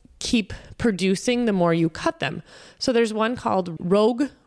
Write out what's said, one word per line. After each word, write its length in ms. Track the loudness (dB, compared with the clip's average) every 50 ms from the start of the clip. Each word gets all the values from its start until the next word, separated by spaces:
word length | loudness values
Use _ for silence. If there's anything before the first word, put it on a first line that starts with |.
| _ -20 _ -12
keep 340 | -4 0 0 0 0 -2 -12 -16 -16 -20 -12
producing 680 | -2 -2 0 0 2 0 0 0 0 0 -2 0 0 0
the 60 | 0
more 200 | 2 2 2 2
you 160 | 4 2 2 0
cut 320 | -2 -2 -4 -4 -2 -2
them. 220 | -6 -6 -6 -8 -14 -16 -20 -20 -20 -20 -14 -6
So 140 | -2 0
there's 220 | 2 2 2 2 0
one 220 | -2 -2 -2 -2
called 380 | -4 -2 -2 0 0 -2 -4 -8 -8
Rogue 460 | -2 2 2 4 4 2 2 0 -2 -4 -4 _ _